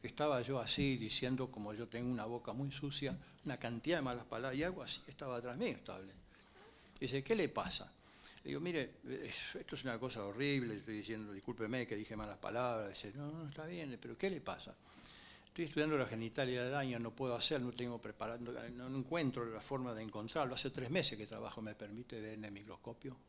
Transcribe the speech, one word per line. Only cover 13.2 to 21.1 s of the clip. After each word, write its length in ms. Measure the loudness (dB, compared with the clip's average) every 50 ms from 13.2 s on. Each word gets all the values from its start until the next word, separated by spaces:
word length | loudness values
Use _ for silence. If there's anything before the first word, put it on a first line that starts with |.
| -6 -4
no, 180 | -4 -4 -6 -6
está 160 | -6 -6 -6
bien, 320 | -6 -4 -4 -4 -4 -6 -6
pero 160 | -6 -8 -2
¿qué 120 | 0 0 0
le 100 | 0 0
pasa?". 320 | -4 -4 -6 -6 -8 -12 -12 -16 -20 -20 -18 -16 -14 -14 -14 -14 -14 -16 -18 -18 -20
"Estoy 180 | -10 -4 -2 -2
estudiando 320 | 0 4 4 6 6 6
la 80 | 6 4
genitalia 580 | 4 2 0 -2 0 2 2 2 4 4 2 2
de 80 | 2
la 60 | 2
araña, 220 | 2 2 2 2 0
no 120 | 0 -2
puedo 240 | 0 0 2 2 4
hacer, 260 | 4 4 6 6 4
no 100 | 2 0 0
tengo 260 | -2 -2 -2 -2 -4
preparado, 380 | -6 -8 -6 -4 -4 -4 -2 -4
no, 500 | -4 -4 -4 -4 -6 -6 -8 -6 -6 -2
no 80 | -2
encuentro 480 | -2 0 2 2 4 4 4 4 2 -2
la 140 | -2 -2 -4
forma 320 | -2 -2 -2 0 0 -2 -2
de 100 | -2 -4
encontrarlo. 520 | -4 -4 -4 -4 0 4 4 4 4 2
Hace 140 | 2 0 0
tres 200 | 0 0 0 4
meses 280 | 4 6 6 4